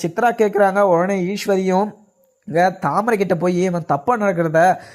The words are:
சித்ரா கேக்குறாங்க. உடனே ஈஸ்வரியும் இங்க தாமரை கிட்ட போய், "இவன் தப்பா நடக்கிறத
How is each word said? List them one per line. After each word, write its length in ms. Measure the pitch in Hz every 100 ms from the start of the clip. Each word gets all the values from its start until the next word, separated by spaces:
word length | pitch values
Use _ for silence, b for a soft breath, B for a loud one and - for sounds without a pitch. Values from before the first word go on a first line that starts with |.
| 170
சித்ரா 180 | 170
கேக்குறாங்க. 560 | 233 226 208 202 196 190
உடனே 540 | 202 170 185 196 180
ஈஸ்வரியும் 640 | 202 - 190 185 185 208 - _ _ _ _ -
இங்க 240 | 156 185
தாமரை 480 | 185 151 170 226 214
கிட்ட 160 | 190
போய், 280 | 170 175 180
"இவன் 220 | 185 175 156
தப்பா 300 | 143 - 240
நடக்கிறத 600 | 202 170 165 160 180 170 B